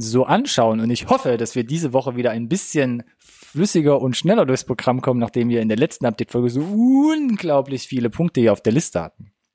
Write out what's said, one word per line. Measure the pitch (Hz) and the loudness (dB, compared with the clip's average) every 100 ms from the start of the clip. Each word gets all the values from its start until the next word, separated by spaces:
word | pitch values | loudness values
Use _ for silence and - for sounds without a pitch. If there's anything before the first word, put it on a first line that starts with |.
so | 110 123 131 | -2 0 2
anschauen? | 185 285 - 113 110 | 2 2 2 2 2
Und | 113 | 0
ich | 120 - | -2 0
hoffe, | 262 147 117 | 0 2 -2
dass | 113 127 | -2 -4
wir | |
diese | 117 165 156 | -4 -4 0
Woche | 127 131 123 | 0 -2 -2
wieder | 120 | -2
ein | 113 117 | -2 -2
bisschen | 185 - 151 131 120 - _ | -4 -2 0 0 -2 -8 _
flüssiger | - - - 139 202 175 147 147 | -20 -20 -10 -2 0 2 4 2
und | 131 120 | 2 0
schneller | 165 226 139 | 2 2 2
durchs | 131 - | 0 -2
Programm | 127 - 127 | -4 -2 0
kommen, | 131 123 | 0 0
nachdem | 113 123 120 | -2 0 0
wir | 117 | 0
in | 110 | 0
der | 110 | 0
letzten | 160 - 123 | 0 0 -4
Update-Folge | 107 117 123 123 | -2 -4 -2 0
so | 123 | -2
unglaublich | 165 214 247 269 302 311 277 202 170 143 131 131 - | -2 0 4 4 2 0 -2 -2 0 0 -2 -8 -6
viele | 131 117 | -4 -2
Punkte | - 170 - | -2 -2 2
hier | 113 | 2
auf | 101 | 4
der | 113 | 2
Liste | 123 - 85 | 0 0 -6
hatten. | 82 - - _ _ | -8 -14 -20 _ _